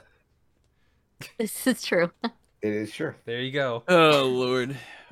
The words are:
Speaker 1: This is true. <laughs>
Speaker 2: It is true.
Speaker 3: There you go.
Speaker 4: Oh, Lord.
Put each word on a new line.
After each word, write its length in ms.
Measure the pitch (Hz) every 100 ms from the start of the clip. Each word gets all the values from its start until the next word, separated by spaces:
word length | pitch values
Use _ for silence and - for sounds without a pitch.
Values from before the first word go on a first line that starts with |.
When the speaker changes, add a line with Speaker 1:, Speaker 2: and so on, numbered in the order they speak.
| _ _ _ _ _ _ _ _ _ _ _ _ - -
Speaker 1:
This 300 | 214 - 262
is 140 | -
true. 300 | - - 170 -
<laughs> 80 | 233 - _ _
Speaker 2:
It 120 | 107
is 180 | 104 107
true. 220 | - 156 - -
Speaker 3:
There 160 | 120
you 100 | 131
go. 320 | 143 131 117 -
Speaker 4:
Oh, 360 | 175 156 143 131
Lord. 500 | 127 127 127 127 127 - - -